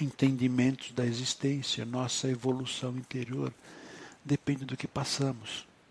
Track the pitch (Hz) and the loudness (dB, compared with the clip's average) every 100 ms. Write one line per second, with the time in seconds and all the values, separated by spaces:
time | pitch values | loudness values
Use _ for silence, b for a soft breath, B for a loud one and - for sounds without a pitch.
0 | 143 - 135 131 127 127 127 135 - 123 | -2 4 4 6 4 6 4 4 -2 0
1 | 120 117 127 - 139 139 - - 117 127 | 2 2 -2 0 0 0 0 -2 -2 -2
2 | 127 - 135 123 131 127 127 - 127 127 | 0 0 0 2 2 0 -2 -4 -4 -4
3 | 127 127 120 135 131 - B B B B | -6 -6 -4 -2 -4 -6 B B B B
4 | B B - 143 - 135 131 131 - 139 | B B 0 0 2 -2 -2 -6 -4 -4
5 | 139 - 139 120 107 - - - _ | -2 0 0 -2 -6 -10 -12 -20 _